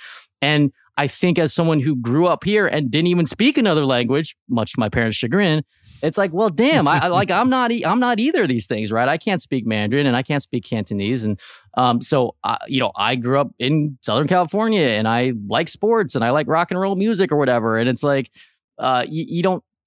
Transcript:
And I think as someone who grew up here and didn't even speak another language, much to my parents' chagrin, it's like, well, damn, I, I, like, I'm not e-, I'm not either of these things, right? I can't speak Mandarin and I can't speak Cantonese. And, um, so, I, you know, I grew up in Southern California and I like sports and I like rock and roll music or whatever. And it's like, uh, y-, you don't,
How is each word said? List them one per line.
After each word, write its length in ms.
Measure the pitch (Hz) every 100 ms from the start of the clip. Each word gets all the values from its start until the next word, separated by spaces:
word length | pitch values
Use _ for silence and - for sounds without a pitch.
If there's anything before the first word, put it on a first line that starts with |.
| - - - _
And 300 | 139 151 143 - _ -
I 100 | 143
think 320 | - 180 175
as 140 | 156
someone 260 | - 165 156
who 160 | 135 135
grew 300 | 117 135 175
up 180 | 156
here 240 | - 208 190
and 220 | 139 139
didn't 180 | 147 175
even 180 | 175 165
speak 320 | - 254 294
another 280 | 220 156 139
language, 500 | 123 117 135 160 - _
much 260 | 123 107
to 60 | -
my 80 | 110
parents' 280 | 120 113 104
chagrin, 460 | 120 170 196 156 143 _ - -
it's 140 | 156 185
like, 140 | 196
well, 160 | 165 220
damn, 380 | 147 247 302 226
I, 180 | 165 165
I, 20 |
like, 240 | 175 202
I'm 180 | 185 254
not 220 | 254 240
e-, 140 | 233 156
I'm 140 | 220
not 200 | 247 233
either 240 | 254 330
of 40 | 180
these 200 | 123 -
things, 240 | 110 107
right? 160 | 110 123
I 100 | 160
can't 240 | - 185
speak 240 | - 135 113
Mandarin 400 | 110 104 135 143
and 100 | 120
I 80 |
can't 200 | 131 143
speak 200 | - 127
Cantonese. 600 | - 113 104 101 101 123
And, 160 | 107 101 - - _ -
um, 260 | 123 120
so, 340 | - 143 123 -
I, 140 | 101 113 -
you 120 | 131
know, 120 | 120 -
I 200 | 104 127
grew 240 | 120 135
up 100 | 135 -
in 380 | 123 156 151 135
Southern 240 | - 113 143
California 560 | 180 175 202 220 214 143
and 220 | 107 110
I 260 | 117 127 117 101
like 200 | 113 175
sports 480 | - 208 226 170 135
and 80 |
I 60 | 117
like 180 | 143 151
rock 220 | 160 175
and 80 | 185
roll 160 | 190 202
music 360 | 208 208 185
or 60 | 151
whatever. 400 | 135 120 113 110
And 120 | 120
it's 140 | 123
like, 260 | 147 139 127 - - _ _ -
uh, 260 | 127 127 120
y-, 180 | 156 165
you 140 | 170
don't, 200 | 185 185 - _